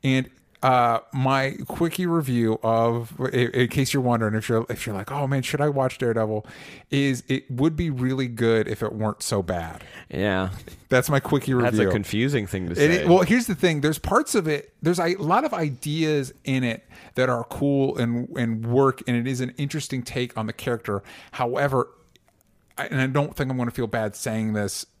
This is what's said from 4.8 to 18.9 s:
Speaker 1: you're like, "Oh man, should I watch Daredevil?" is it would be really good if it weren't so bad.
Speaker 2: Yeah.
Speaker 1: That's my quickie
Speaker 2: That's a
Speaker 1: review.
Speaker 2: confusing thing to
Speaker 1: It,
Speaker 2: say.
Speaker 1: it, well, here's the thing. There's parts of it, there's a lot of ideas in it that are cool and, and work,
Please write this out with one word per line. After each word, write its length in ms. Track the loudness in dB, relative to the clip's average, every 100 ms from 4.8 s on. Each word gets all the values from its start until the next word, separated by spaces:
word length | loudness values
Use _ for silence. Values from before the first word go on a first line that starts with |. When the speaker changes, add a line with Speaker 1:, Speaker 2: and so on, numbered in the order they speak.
| -6
Speaker 1:
you're 80 | -8
like, 160 | -6
"Oh 140 | -4 -2
man, 160 | -2
should 180 | -2 0
I 80 | 0
watch 280 | 2 0 0
Daredevil?" 480 | 0 0 0 -2 -6 -18 -20 -20 -4
is 320 | 0 2 0 -2
it 220 | -4 -4
would 260 | 0 0 2
be 140 | -2
really 380 | 0 0 0 -2
good 400 | 0 4 4 2
if 160 | -2
it 100 | -4
weren't 300 | -2 -4 -4
so 180 | -2 -2
bad. 420 | 0 -4 -4 -12 -16 -20 -10
Speaker 2:
Yeah. 380 | -2 0 0 -2 -6 -14 -20 _
Speaker 1:
That's 200 | 0 2
my 100 | 0
quickie 340 | 2 0 2
Speaker 2:
That's 220 | 2 2 4
a 20 |
Speaker 1:
review. 120 | 2
Speaker 2:
confusing 540 | 2 0 0 0 0 -2
thing 220 | -4 -4
to 60 |
Speaker 1:
It, 20 | 2
Speaker 2:
say. 160 | 4 4
Speaker 1:
it, 60 | 6
well, 140 | 6
here's 260 | 6 2 0
the 80 | 0
thing. 260 | 0 2
There's 160 | 0 -2
parts 380 | 0 0 2 0
of 120 | 0
it, 260 | -2 -6 _
there's 160 | -2 0
a 160 | 0 -2
lot 280 | 2 2
of 80 | 2
ideas 800 | -2 -4 -4 -4 0 2 0 -2 -8
in 200 | -2 0
it 220 | 0 -4 _ -20 -12 0
that 120 | 0
are 160 | 0 -4
cool 520 | -2 0 2 2 0
and, 320 | -2 -2 -4 -4
and 260 | -2 -2 0
work, 340 | 4 4